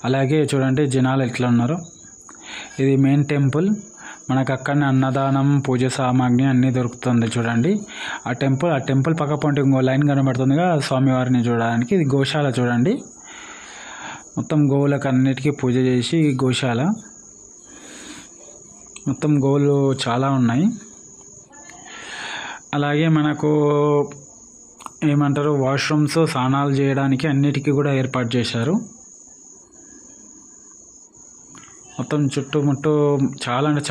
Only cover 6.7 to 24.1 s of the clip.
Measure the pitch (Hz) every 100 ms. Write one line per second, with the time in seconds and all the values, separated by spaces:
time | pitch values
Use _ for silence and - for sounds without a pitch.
6.7 | 127 120 - 127 120 113 120 117 117 156
7.7 | 208 - - - - - 120 135 131 175
8.7 | 139 127 135 143 160 143 147 156 143 135
9.7 | 135 131 135 147 139 135 127 131 143 180
10.7 | 156 135 131 135 131 127 127 117 117 117
11.7 | 117 123 196 143 139 131 156 143 127 120
12.7 | 120 139 269 - - - - - - -
13.7 | - - - - - - - 120 156 143
14.7 | 139 139 139 135 127 131 131 147 - 127
15.7 | 123 127 127 117 170 151 131 131 123 139
16.7 | 120 160 226 - - - - - - -
17.7 | - - - - - - - - - -
18.7 | - - - 143 131 151 147 135 143 143
19.7 | 143 139 135 123 123 135 135 117 120 202
20.7 | - - - - - - - - - -
21.7 | - - - - - - - - - -
22.7 | 147 143 147 160 156 151 147 151 151 147
23.7 | 147 147 147 143